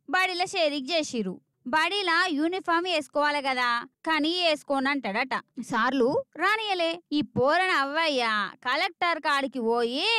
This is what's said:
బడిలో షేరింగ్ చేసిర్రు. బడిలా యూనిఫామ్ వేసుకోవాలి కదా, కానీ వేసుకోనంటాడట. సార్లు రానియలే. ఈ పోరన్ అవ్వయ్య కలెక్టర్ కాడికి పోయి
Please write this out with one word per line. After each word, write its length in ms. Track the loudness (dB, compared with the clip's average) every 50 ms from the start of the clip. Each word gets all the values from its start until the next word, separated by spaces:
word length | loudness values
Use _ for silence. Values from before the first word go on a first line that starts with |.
| _ -2 0
బడిలో 320 | 2 2 0 0 -2 -4 -2 0
షేరింగ్ 380 | 0 0 0 0 -2 -2 -2 0
చేసిర్రు. 420 | 0 0 -2 -2 -4 -4 -4 -6 -10 -12 _ _ _ -6 -2 0
బడిలా 440 | 2 2 2 0 0 0 0 2 2 2 0 0 0
యూనిఫామ్ 500 | 0 -2 -2 -2 -2 0 0 0 0 0 -2
వేసుకోవాలి 480 | -2 -2 -2 -2 0 0 0 0 0 -2 -2
కదా, 220 | 0 0 0 0 0 -2 -4 -8 _ _ -4 -2
కానీ 240 | 0 0 0 0 0 0 2
వేసుకోనంటాడట. 880 | 2 0 0 -2 -2 -2 0 0 0 0 -2 -2 -2 -2 -2 -2 -2 -4 -6 -8 _ _ -12 -8 -4
సార్లు 380 | -2 0 2 2 2 2 2 2 2 0 -4 -6 -6 -2 0
రానియలే. 500 | 0 0 0 0 -2 -2 0 0 -2 -2 -4 -6 _ -2 -2
ఈ 20 | -2 -2 -2 0
పోరన్ 380 | 2 4 4 4 2 2 2 0 0
అవ్వయ్య 400 | 0 0 0 0 0 2 0 0 0 0 0 -2 -4 -6 -6 -4
కలెక్టర్ 560 | -2 0 0 0 -2 -2 -2 0 0 0 0 0 0
కాడికి 340 | 0 0 0 -2 -4 -2 0 0
పోయి 420 | 2 2 2 0 0 0 0 0 2